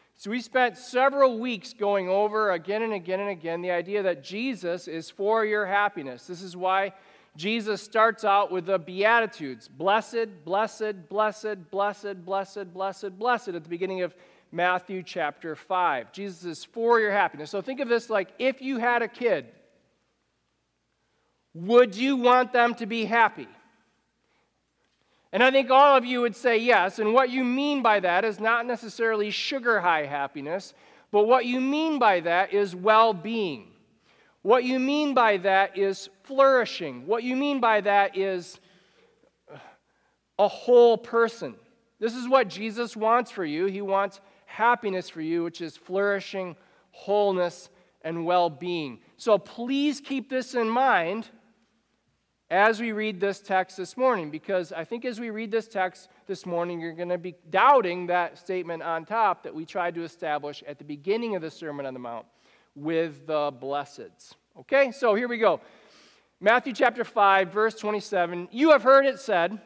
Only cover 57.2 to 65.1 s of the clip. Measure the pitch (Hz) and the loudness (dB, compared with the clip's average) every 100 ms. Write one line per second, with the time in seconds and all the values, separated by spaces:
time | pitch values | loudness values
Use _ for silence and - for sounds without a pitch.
57.2 | 180 170 160 185 247 269 185 175 175 175 | -6 -14 -4 4 6 6 4 -2 -2 0
58.2 | 170 - - 185 170 165 160 165 160 220 | -2 -6 -8 -8 -6 -8 -6 -6 -4 0
59.2 | 214 175 - 156 160 190 175 170 165 - | 0 0 -6 -12 -8 -4 -4 -6 -10 -10
60.2 | 160 147 147 143 - 143 147 147 151 220 | -6 -6 -6 -12 -14 -16 -14 -8 -4 -4
61.2 | 233 190 160 - 165 143 139 127 123 117 | -2 -6 -6 -10 -10 -8 -8 -10 -12 -12
62.2 | - _ _ _ _ - 151 160 165 139 | -16 _ _ _ _ -12 -4 -2 -2 -6
63.2 | 143 151 147 127 131 143 143 - 98 - | -6 -2 -2 -4 -6 -6 -8 -14 -20 -20
64.2 | - - _ - - 269 277 - 240 | -20 -20 _ -20 -2 2 2 2 2